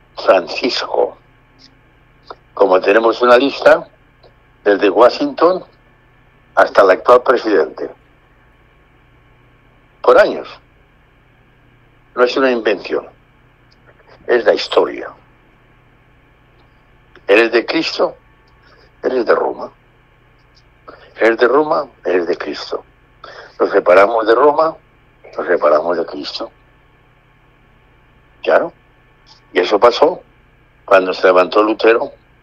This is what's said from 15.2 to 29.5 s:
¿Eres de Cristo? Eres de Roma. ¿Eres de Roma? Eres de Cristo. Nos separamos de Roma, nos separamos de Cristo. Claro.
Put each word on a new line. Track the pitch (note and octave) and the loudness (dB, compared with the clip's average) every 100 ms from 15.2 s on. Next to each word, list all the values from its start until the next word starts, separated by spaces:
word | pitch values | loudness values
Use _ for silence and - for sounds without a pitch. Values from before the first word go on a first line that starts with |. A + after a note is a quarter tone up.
| _ _ _ _ _ _ _ _ _ _ _ _ _ _ _ _ _ _ _ - - | _ _ _ _ _ _ _ _ _ _ _ _ _ _ _ _ _ _ _ -10 0
¿Eres | G#2+ A#2 | 2 2
de | - | 0
Cristo? | - E3 D#3+ - F3+ - _ _ _ _ _ _ _ _ | -2 -4 -4 -4 -4 -6 _ _ _ _ _ _ _ _
Eres | C3+ B2+ | -6 -2
de | G#2 | 0
Roma. | F2 - - - - _ _ _ _ _ _ _ _ _ _ - - - - | 0 -2 -8 -14 -18 _ _ _ _ _ _ _ _ _ _ -20 -20 -20 -2
¿Eres | A2 A#2 | 0 2
de | B2 | 2
Roma? | C#3 D3+ D#3 C#3 _ | 2 0 -2 -6 _
Eres | - F3+ E3+ | -4 -2 -2
de | - | -6
Cristo. | - - - - - _ _ _ - - - - | -8 -12 -10 -12 -14 _ _ _ -20 -20 -18 -6
Nos | F#2 | -4
separamos | E2+ - F2+ G2+ A#2 A2 | -2 2 4 4 2 0
de | |
Roma, | A#2 D3 D3 D#3+ - _ _ _ _ - - | 2 2 2 -2 -4 _ _ _ _ -18 -10
nos | - | -4
separamos | - - D2+ E2 E2+ | -2 0 0 0 -4
de | |
Cristo. | E2 D2 C#2 - - - _ _ _ _ _ _ _ _ _ _ _ _ _ _ _ _ _ _ | -6 -10 -12 -12 -14 -16 _ _ _ _ _ _ _ _ _ _ _ _ _ _ _ _ _ _
Claro. | - E2 D#3+ - _ _ _ _ _ _ _ | -2 -2 -2 -10 _ _ _ _ _ _ _